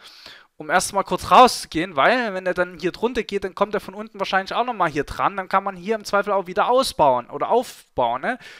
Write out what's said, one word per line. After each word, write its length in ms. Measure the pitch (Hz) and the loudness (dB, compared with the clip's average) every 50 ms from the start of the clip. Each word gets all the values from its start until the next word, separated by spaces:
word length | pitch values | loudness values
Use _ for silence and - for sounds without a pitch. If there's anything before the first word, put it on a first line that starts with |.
| - - - - - - - - - _ _ | -20 -20 -20 -20 -20 -20 -20 -20 -20 _ _
um 120 | - 156 151 | -14 -4 2
erstmal 360 | 156 185 - - 196 196 185 | 2 2 2 2 -2 -4 -2
kurz 260 | - 185 170 - - | -2 -4 -4 2 6
rauszugehen, 640 | 175 214 254 - - - - - - 156 170 196 165 | 8 8 8 8 6 0 -10 -6 -4 -4 -4 -2 0
weil 400 | 139 135 180 233 254 240 214 190 | 2 4 4 4 2 0 -4 -4
wenn 100 | 185 185 | -4 -4
er 100 | 185 165 | -4 -2
dann 260 | 180 180 180 185 156 | -2 -2 -4 -4 -6
hier 100 | 170 170 | -6 -4
drunter 320 | - - 220 240 254 247 | -4 -2 -4 -2 -2 -2
geht, 220 | 208 - 202 196 - | -6 -4 -6 -6 -6
dann 100 | 190 170 | -4 -2
kommt 180 | - 202 208 | -2 -2 0
er 80 | 208 196 | -2 -8
von 140 | - - 190 | -8 -8 -14
unten 240 | 208 214 220 - 196 | -14 -14 -12 -8 -8
wahrscheinlich 340 | 196 - 202 190 190 - | -4 0 0 -2 -2 -2
auch 140 | 185 202 240 | -4 -4 -4
nochmal 240 | 247 240 196 180 160 | -4 -2 -2 -2 0
hier 140 | 143 147 131 | 0 -2 -6
dran. 320 | - - - 131 160 196 | -6 -4 -2 -2 -2 -2
Dann 120 | 196 185 - | -2 -6 -2
kann 160 | - 196 196 | -2 0 0
man 120 | 196 190 | -2 -8
hier 180 | 180 175 202 220 | -8 -6 -6 -6
im 100 | 214 208 | -4 -4
Zweifel 280 | - - 202 196 208 | -2 0 0 0 2
auch 160 | 196 196 185 175 | -2 -2 -2 -2
wieder 200 | 185 202 180 190 | -2 0 0 2
ausbauen 600 | 247 262 254 - - - 156 139 127 120 120 - | 2 2 2 0 2 4 4 4 4 2 -2 -6
oder 180 | - 143 143 113 | -8 -6 -2 2
aufbauen, 720 | - 240 240 - - - - _ - - 123 117 120 127 | 2 0 0 -2 -10 -20 -20 _ -2 -2 0 0 0 -2
ne? 180 | 151 202 175 - - - - | -4 -6 -6 -6 -10 -20 -20